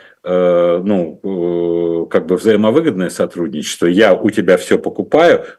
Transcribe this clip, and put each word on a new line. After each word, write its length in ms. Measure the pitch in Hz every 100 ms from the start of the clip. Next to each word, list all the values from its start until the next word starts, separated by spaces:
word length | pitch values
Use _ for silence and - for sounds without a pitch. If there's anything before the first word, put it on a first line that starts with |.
| - _
э, 580 | 90 90 90 87 87 87
ну, 360 | 95 98 80 -
э, 840 | 98 92 87 85 85 85 85 85 82
как 180 | 92 87
бы 100 | 90
взаимовыгодное 720 | 110 104 107 139 160 92 87
сотрудничество? 760 | - 87 87 82 76 67 - 87
Я 260 | 92 107
у 160 | 90 107
тебя 280 | - 92 90
всё 200 | - 101
покупаю, 680 | - - - 147 170 - -